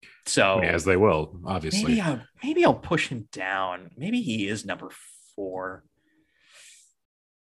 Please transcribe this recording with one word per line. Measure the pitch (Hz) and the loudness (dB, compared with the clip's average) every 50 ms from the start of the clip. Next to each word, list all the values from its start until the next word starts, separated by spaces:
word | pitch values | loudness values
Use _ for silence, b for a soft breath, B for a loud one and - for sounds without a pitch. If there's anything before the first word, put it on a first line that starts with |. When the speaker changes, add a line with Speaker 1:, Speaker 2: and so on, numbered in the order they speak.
| b b b b b | b b b b b
Speaker 1:
so | - - - 104 98 95 | -2 2 4 4 6 6
Speaker 2:
I | 92 90 | 4 2
mean, | 82 | 2
as | 85 85 78 | 2 2 2
they | 95 92 | 4 4
will, | 90 104 107 82 78 78 - - 87 87 | 6 6 6 6 4 2 -2 -8 -12 -8
obviously. | - 95 90 - - - 202 220 | -6 -4 -4 -2 -2 -2 -2 2
Speaker 1:
maybe | 240 240 220 | 2 2 2
I'll, | 185 160 139 113 - - _ _ - | 2 0 -2 -4 -6 -14 _ _ -6
maybe | 277 311 349 349 | -2 2 4 4
I'll | 302 - | 4 4
push | - - - 175 147 - - | 2 0 -2 -2 -2 0 -2
him | 139 113 104 - | -6 -8 -10 -12
down. | - 101 92 95 98 95 95 92 87 90 92 85 - | -10 -8 -6 -4 -2 -2 -2 -4 -4 -6 -10 -14 -14
Maybe | - 143 196 240 247 226 | -10 -6 -2 -2 -2 -2
he | 147 110 110 98 98 | -2 -2 -2 -2 -2
is | 110 107 - | -4 -6 -6
number | 98 90 - - - - - - - - - _ - _ | -8 -8 -8 -10 -14 -16 -18 -20 -20 -20 -20 _ -20 _
four. | - 98 95 92 92 92 92 92 95 - _ _ b b b b b b b b b b b b b b b b b b b b _ _ _ _ _ _ _ _ _ _ _ | -10 -10 -8 -8 -8 -8 -8 -10 -12 -18 _ _ b b b b b b b b b b b b b b b b b b b b _ _ _ _ _ _ _ _ _ _ _